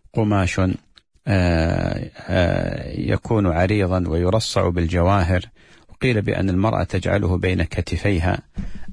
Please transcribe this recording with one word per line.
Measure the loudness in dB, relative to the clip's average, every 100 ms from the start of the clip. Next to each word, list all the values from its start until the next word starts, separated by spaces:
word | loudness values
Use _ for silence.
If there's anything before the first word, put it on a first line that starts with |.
| -8
قماش، | -2 2 2 2 0
آه، | 0 -2 -8 _ _ _ -2
آه، | 2 2 2 2 0 -2 -4 -8 -12 -4 0 2 0 -2 -6 -8 -6
يكون | -2 -2 0 0 2
عريضاً | 2 2 2 2 0 0
ويرصع | 0 2 0 0 0 0
بالجواهر، | 0 0 2 2 2 2 0 -2 -14 -20 -20 -20
وقيل | -4 0 0
بأن | 0 -2 0
المرأة | 0 0 0
تجعله | -2 -2 0 0 0 0
بين | 0 0
كتفيها. | -2 -4 -4 -4 0 0 0 -2 -6 -10 -8 -8 -8